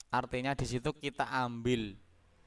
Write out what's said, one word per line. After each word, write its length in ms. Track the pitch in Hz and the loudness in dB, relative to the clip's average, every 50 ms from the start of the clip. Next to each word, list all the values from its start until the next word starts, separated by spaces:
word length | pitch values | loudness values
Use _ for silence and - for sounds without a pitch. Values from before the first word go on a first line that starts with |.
| - - | -8 -2
Artinya 480 | - 123 123 120 - 127 123 139 139 - | 0 0 0 0 -2 -2 0 0 0 0
di 80 | 139 | 0
situ 260 | 117 120 127 120 156 | 0 0 -2 0 -2
kita 380 | 151 - - 143 127 - 135 117 | -4 -2 -4 -6 -2 -2 -2 0
ambil 680 | 135 131 127 120 117 117 117 120 127 117 110 104 95 - - - - - - - - - - | 0 0 0 0 0 0 2 4 4 4 2 -2 -6 -12 -18 -20 -20 -20 -20 -20 -20 -20 -20